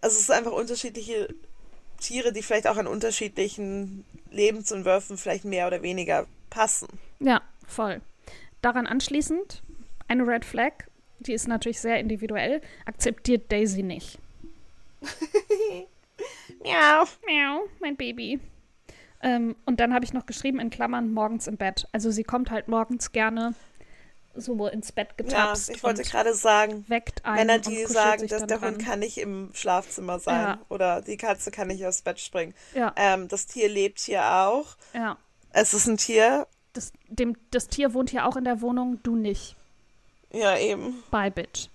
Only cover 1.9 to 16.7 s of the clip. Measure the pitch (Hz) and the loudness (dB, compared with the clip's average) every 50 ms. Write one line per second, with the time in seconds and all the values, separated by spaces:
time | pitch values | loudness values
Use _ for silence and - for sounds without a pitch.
1.9 | - - - - 240 247 254 240 214 214 214 - 233 208 214 220 220 208 208 143 | -12 -10 -8 -6 -4 0 0 0 0 0 -2 0 0 2 4 2 2 2 0 -2
2.9 | - 220 214 226 220 - 226 208 202 - 190 202 - - 208 196 196 196 202 196 | -2 -2 -2 -2 -2 -2 -4 -4 -2 -2 -2 -2 -2 -6 -6 -6 -4 -6 -6 -6
3.9 | 196 196 - _ - - - - - 208 208 214 214 220 208 - 220 196 185 190 | -8 -12 -16 _ -20 -20 -20 -12 -2 2 2 2 2 0 -4 -6 -6 -4 0 2
4.9 | 185 196 196 - 202 190 - 202 180 185 180 202 196 180 175 180 180 175 - 180 | 2 2 2 -4 -12 -10 -4 -4 -4 -4 -4 -4 -2 0 0 0 -2 -2 -4 -4
5.9 | 180 185 175 160 165 151 - - - - - - - 226 220 226 - - - - | -4 -4 -2 0 0 0 0 -4 -10 -20 -20 -14 0 0 0 2 2 -2 -4 -8
6.9 | - 190 - - - - 285 269 247 214 - - - - - - - - 220 208 | -14 -14 -16 -16 -14 -2 2 4 4 4 2 -2 -20 -20 -18 -14 -6 -4 -4 -4
7.9 | 185 - - - - _ _ - - - - - - - - 240 240 247 240 - | -4 -8 -10 -16 -20 _ _ -20 -20 -18 -18 -20 -18 -2 0 0 2 2 0 0
8.9 | - 262 - - 285 294 302 - 311 339 403 - - - - - - - - - | 0 -2 -2 0 0 0 0 0 0 -4 -4 -6 -8 -12 -12 -12 -12 -14 -10 -10
9.9 | - - - - 233 254 254 240 240 233 - - - - 233 285 302 - - - | -10 -10 -2 0 2 2 4 4 2 0 -2 -4 -2 0 0 0 0 -4 -20 -20
10.9 | _ _ _ _ - - 240 - 262 254 - 247 233 220 - 233 233 - - 233 | _ _ _ _ -20 -14 -6 -4 -4 -2 -2 -2 -2 -2 -2 -2 -4 -4 -2 0
11.9 | 233 226 - 220 220 208 214 214 214 208 - - 269 311 - - - - - - | 0 0 0 0 -2 -2 -4 -4 -2 -2 0 0 -2 -2 -4 -8 -20 -16 -12 -12
12.9 | 220 - - 240 226 - - - 247 226 - - 214 208 214 214 190 190 196 185 | -4 0 0 0 0 0 2 2 2 2 4 0 0 2 2 2 0 -2 -4 -4
13.9 | 175 - - - - - - - - - - - - - - - - - - - | -6 -8 -10 -14 -16 -16 -20 -20 -18 -16 -16 -16 -16 -16 -18 -20 -20 -20 -20 -20
14.9 | - - - 277 - - 320 311 - 415 - - 427 392 440 427 370 359 370 - | -20 -14 -14 -14 -10 -8 -10 0 0 0 2 2 0 0 0 -2 -2 -6 -10 -14
15.9 | _ _ _ _ _ _ 392 539 - - - - - - - - | _ _ _ _ _ _ -12 -12 -12 -16 -20 -20 -20 -12 -4 0